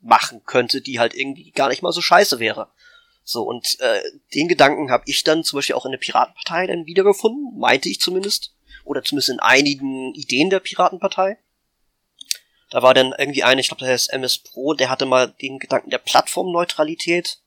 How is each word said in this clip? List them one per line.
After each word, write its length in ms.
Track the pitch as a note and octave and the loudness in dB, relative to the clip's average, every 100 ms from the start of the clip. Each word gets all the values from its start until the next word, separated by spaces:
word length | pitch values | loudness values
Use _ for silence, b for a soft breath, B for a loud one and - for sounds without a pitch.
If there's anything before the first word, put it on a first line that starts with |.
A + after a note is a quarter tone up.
machen 420 | G2+ A2 - A#2 | 2 2 2 -8
könnte, 360 | - C3 A#2+ C3+ | -2 0 0 -2
die 180 | C3 B2 | -4 -2
halt 160 | A#2 | -2
irgendwie 360 | - C#3 C#3 - | -2 -8 -8 -12
gar 180 | - C3+ | -2 0
nicht 140 | C3+ | 0
mal 100 | F3 | -4
so 80 | E3 | -4
scheiße 380 | E3+ F3 G3+ B2 | 4 4 4 0
wäre. 320 | A2+ G#2+ G#2+ _ b b b b | -2 -4 -10 _ b b b b
So, 180 | - A#2+ | -10 -6
und, 360 | G#2+ A#2+ - - | -4 -6 -6 -2
äh, 200 | C3 G#2 - - _ | 0 0 -2 -12 _
den 140 | - E3 | -2 0
Gedanken 420 | F3 C#3 D3 C#3+ | 4 4 4 0
hab 160 | B2 - | -2 0
ich 160 | C3+ | -2
dann 220 | - D#3+ | 2 0
zum 140 | D#3+ C#3 | 0 -4
Beispiel 160 | C#3 | -2
auch 100 | B2 | -4
in 80 | B2+ | -4
der 60 | C3+ | -8
Piratenpartei 680 | - - B2+ - - E3+ F#3 | -2 0 0 -4 -8 -4 -4
dann 200 | F3+ D#3 | -4 -4
wiedergefunden, 720 | E3+ G3 G3 A3 B3 C#4 G#3+ | 0 2 2 0 -2 -10 -2
meinte 320 | A#2+ C3 - | 2 2 0
ich 100 | - | -4
zumindest, 540 | - F3+ G3 - - _ B B | -2 -2 -2 -6 -8 _ B B
oder 200 | - C#3 | -8 -6
zumindest 240 | - C#3+ C3 | -4 -2 -2
in 120 | B2 | 0
einigen 760 | - C3 C#3+ C#3+ C#3 C3 C3 | 4 6 4 -2 -6 -6 -10
Ideen 340 | D3 D3 B2+ E3+ | -12 -4 0 2
der 120 | F#3+ | 0
Piratenpartei. 760 | - - F3+ F#3 G3 - F#3+ G3+ _ _ _ _ _ _ _ _ - B B B B | -2 0 0 0 -6 -2 -2 -4 _ _ _ _ _ _ _ _ -10 B B B B
Da 120 | - | 4
war 120 | B2+ | 6
dann 200 | C3 C3 C#3 | 8 4 0
irgendwie 240 | C#3+ C3+ | -4 0
einer, 180 | A#2+ C3 | 2 2
ich 80 | B2+ | 0
glaub, 120 | - | -4
der 80 | C3 | -2
heißt 220 | B2 - | 0 0
M 140 | C3+ | -4
S 140 | B2+ - | -4 -6
Pro, 340 | - - C3+ | -6 -8 -4
der 160 | D3 C3 | 0 0
hatte 160 | C3 | 0
mal 300 | C3+ C3 B2 _ | 2 2 2 _
den 160 | C3+ G2+ | -12 -12
Gedanken 320 | - C3 - | -4 -4 -2
der 80 | B2 | -6
Plattformneutralität 1400 | - - - - F#3 E3+ F3 - D3+ E3 - F3 F3 - | 2 2 2 -4 -2 -2 -2 -2 -2 -2 -2 -2 -2 -12